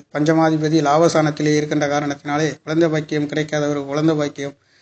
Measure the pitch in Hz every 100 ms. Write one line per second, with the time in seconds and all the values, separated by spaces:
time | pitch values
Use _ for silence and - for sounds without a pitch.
0 | - 143 151 160 160 156 156 160 147 151
1 | 165 160 151 147 151 151 151 151 147 143
2 | 147 139 147 147 156 123 - 160 170 156
3 | 151 151 147 147 151 151 147 147 139 143
4 | 160 151 147 143 139 139 _ _